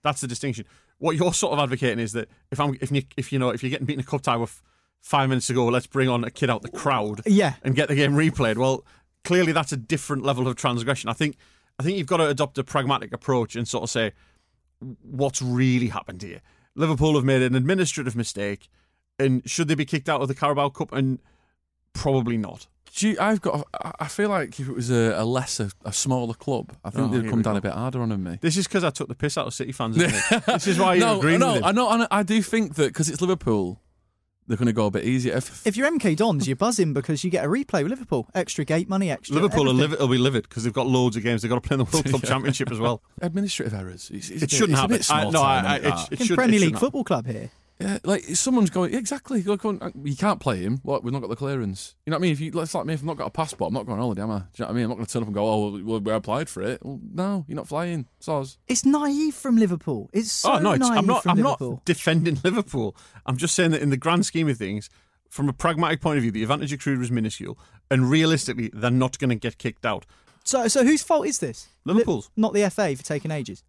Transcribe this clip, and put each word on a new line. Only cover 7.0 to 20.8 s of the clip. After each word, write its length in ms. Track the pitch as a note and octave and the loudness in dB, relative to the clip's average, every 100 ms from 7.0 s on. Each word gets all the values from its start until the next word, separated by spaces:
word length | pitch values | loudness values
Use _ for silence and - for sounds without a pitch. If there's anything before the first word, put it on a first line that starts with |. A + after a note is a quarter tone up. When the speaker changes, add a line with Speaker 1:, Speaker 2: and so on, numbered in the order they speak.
| G#2 G#2+ A3 | 0 -2 4
Speaker 2:
Yeah. 280 | G3+ F3 - | 4 4 0
Speaker 1:
and 120 | C3+ B2+ | 0 0
get 120 | D3 | 2
the 80 | C#3+ | 2
game 180 | C#3 | 4
replayed. 440 | C#3+ D#3+ - A#2 A2 | 4 2 2 0 2
Well, 260 | C3 C3+ _ _ _ _ | 0 0 _ _ _ _
clearly 280 | - F3+ E3+ | 0 4 4
that's 200 | D#3+ D3 | 2 0
a 60 | C#3 | -6
different 460 | A2+ D#3+ - C#3 | -4 -4 -2 -2
level 240 | C3+ B2+ B2+ | 0 0 0
of 80 | A#2 | 0
transgression. 540 | C#3 A#2+ A#2 C3 A2+ | -2 0 -2 -2 -4
I 40 | |
think, 240 | A2+ D3+ - _ _ _ - | -2 -2 -4 _ _ _ -4
I 40 | |
think 140 | C#3 G3 | -2 -2
you've 100 | C#3 | 0
got 100 | F3 | 2
to 100 | D3+ | 2
adopt 300 | C#3 C#3+ C#3 | 2 -2 -2
a 60 | |
pragmatic 500 | C3 D3 B2+ C3+ - | -2 -2 0 -2 -2
approach 420 | A#2+ - B2+ A2+ A#2+ | -8 0 0 0 -4
and 120 | A#2 | -4
sort 160 | A#2+ | -4
of 60 | A2+ | -2
say, 240 | A#2 A2 - _ _ _ _ _ _ C3 - | -2 -2 -4 _ _ _ _ _ _ -18 -16
"What's 400 | - C3 C#3 C3 | -12 -2 -2 0
really 460 | B2+ B2 C3 B2 A#2 | -2 2 4 4 2
happened 340 | G2 - F2+ | -4 -10 -14
here?" 180 | G2+ F#2 _ _ _ - | -14 -16 _ _ _ -2
Liverpool 400 | D#3 C#3 D#3 D3 | 0 2 4 4
have 80 | |
made 180 | C3 C3 | 4 4
an 140 | B2+ B2+ | 4 2
administrative 600 | C3 F#3+ E3 - B2 A2+ | 2 2 0 -2 -4 -4
mistake, 540 | A2+ G2+ G2+ G2+ _ _ _ _ _ - | -6 -4 -6 -6 _ _ _ _ _ -2
and 280 | C3+ B2+ B2+ | 2 2 -2
should 180 | - D#3 | -4 0
they 80 | D#3 | 0
be 100 | C#3+ | 0
kicked 240 | E3 - | -2 0
out 120 | C#3+ | 0
of 60 | C3 | 0
the 80 | C3+ | 0
Carabao 340 | D3 C#3+ C#3+ | 0 2 0
Cup? 220 | - | -2